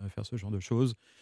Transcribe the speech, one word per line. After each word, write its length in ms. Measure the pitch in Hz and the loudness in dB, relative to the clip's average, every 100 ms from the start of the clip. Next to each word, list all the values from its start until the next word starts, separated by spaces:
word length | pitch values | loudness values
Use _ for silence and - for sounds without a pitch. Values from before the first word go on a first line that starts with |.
à 40 | 98 | -8
faire 180 | - - | -6 -6
ce 100 | 117 | -6
genre 140 | 104 | -4
de 100 | 101 | -4
choses, 340 | - 117 127 117 _ - | 2 4 4 0 _ -20